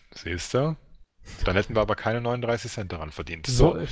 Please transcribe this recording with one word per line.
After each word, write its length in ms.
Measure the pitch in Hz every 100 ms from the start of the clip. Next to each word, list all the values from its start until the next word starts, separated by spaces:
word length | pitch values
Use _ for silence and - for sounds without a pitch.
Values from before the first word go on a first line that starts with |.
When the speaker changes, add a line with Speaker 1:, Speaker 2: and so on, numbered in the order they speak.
| -
Speaker 1:
Siehst 400 | - - 87 -
du? 220 | 123 151 160 - - - _ - -
Dann 120 | - 185
hätten 180 | -
wir 60 | 110
aber 140 | 104 104
keine 240 | 113 117
neununddreißig 500 | 120 123 117 117 117
Cent 220 | - 95
daran 180 | 87 76
verdient. 380 | - 85 82 80
Speaker 2:
So, 240 | 123 147 165
Speaker 1:
So. 100 | -